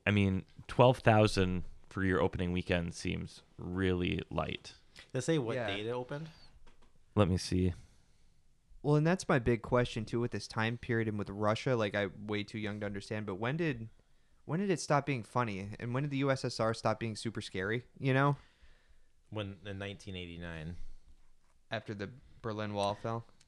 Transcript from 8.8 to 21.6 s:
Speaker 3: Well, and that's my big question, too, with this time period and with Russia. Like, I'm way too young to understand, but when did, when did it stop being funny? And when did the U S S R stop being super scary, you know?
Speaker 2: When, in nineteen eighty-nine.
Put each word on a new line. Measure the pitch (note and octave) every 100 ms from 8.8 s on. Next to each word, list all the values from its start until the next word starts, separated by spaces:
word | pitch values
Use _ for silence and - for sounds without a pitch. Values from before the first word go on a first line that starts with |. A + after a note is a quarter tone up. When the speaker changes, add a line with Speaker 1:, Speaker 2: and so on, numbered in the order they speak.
Speaker 3:
Well, | - D3+
and | D#3
that's | F#3 -
my | D3+
big | A#2+ A#2
question, | - B2 B2 A#2 G#2+
too, | A#2
with | A#2+
this | G#2 -
time | A#2 A2 A#2
period | - A2+ A2
and | G#2
with | G2
Russia. | G2 G#2+ A2 C#3 B2
Like, | G#2 G2+
I'm | G2+ - G#2
way | G#2
too | G2+ A2
young | G#2 G#2
to | G#2
understand, | G2+ - G#2+ G#2
but | F#2
when | A#2 D#3+
did, | E3+ A#2+ A2+ - _ - _ - -
when | D#3+
did | G3+
it | D#3+
stop | - C#3+ C3+
being | C3
funny? | G#2 B2 A#2 F#2+ G2+ G#2+
And | A#2+
when | B2
did | D3
the | C3+
U | C#3
S | C3
S | B2+ -
R | A2+
stop | A2+ A2+ G#2+
being | A2+ G#2
super | A#2 G#2
scary, | - F#2+ F#2+ A#2+ - -
you | C#3
know? | C3 C#3+ C#3+ - _ - - - - - _ _
Speaker 2:
When, | G#2+ G2+ G2 G#2
in | G2
nineteen | G2+ F#2+ - F#2
eighty-nine. | F2 E2+ F2 E2 D#2 F2 - - - - - - - -